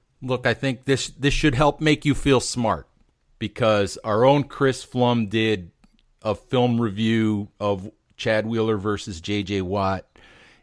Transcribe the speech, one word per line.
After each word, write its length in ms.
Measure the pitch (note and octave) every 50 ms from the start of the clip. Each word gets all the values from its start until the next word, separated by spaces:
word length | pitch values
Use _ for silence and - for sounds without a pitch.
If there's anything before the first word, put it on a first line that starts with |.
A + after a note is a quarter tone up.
| _ _ _ -
look, 240 | C3+ B2+ B2+ A#2+ B2+
I 80 | B2 A2
think 320 | - - C3+ B2+ B2 -
this, 220 | C3+ C3+ B2 - -
this 260 | - - B2+ C#3+ C3
should 220 | - - D3+ B2+
help 260 | B2 D3+ D3 - -
make 240 | D#3 D#3 D3+ D3+ -
you 80 | D3 C3
feel 260 | - - C#3+ C3+ A#2+
smart, 480 | - - - B2 A#2 G#2+ F#2 D#2 - _ _ _ _ _ _ _ _ _ _ -
because 580 | A2+ G#2 - - A#2+ A2 G#2+ G#2 G2+ F#2 - - -
our 220 | A2+ G#2 A2 B2
own 180 | C3+ C#3+ D3 C#3
Chris 420 | C#3+ - - C#3 C3 B2+ - -
Flum 420 | - - B2+ B2 A#2+ A#2+ A#2 A2+ G2
did 440 | G#2 A2+ A2 A2 G#2+ F#2+ F2 E2+ _ _ _ _ _ _ _ _ _ _
a 140 | - A2 G2+
film 440 | - - - C3 B2 B2 B2 A#2 A#2
review 680 | A#2 A2 G2 G#2 A2+ A2+ A2+ A2+ A2 A2 G#2+ G2+ G#2 - _ -
of 300 | G#2 G#2 G2+ F#2 F#2+ G#2 - _ _ _ _
Chad 300 | - - A#2 A2 G#2+ G#2+
Wheeler 320 | A2 A2+ A2+ A2 A2+ A2 G2+
versus 420 | F#2+ G#2+ G#2 G2 - A2 F#2+ E2
J 220 | E2 G#2 G2+ G#2
J 220 | G2 F2 G2+ G2 F#2
Watt 420 | F2+ G2 G#2 G2 F#2+ F#2+ F#2 - _ _ - - - - - - - _ _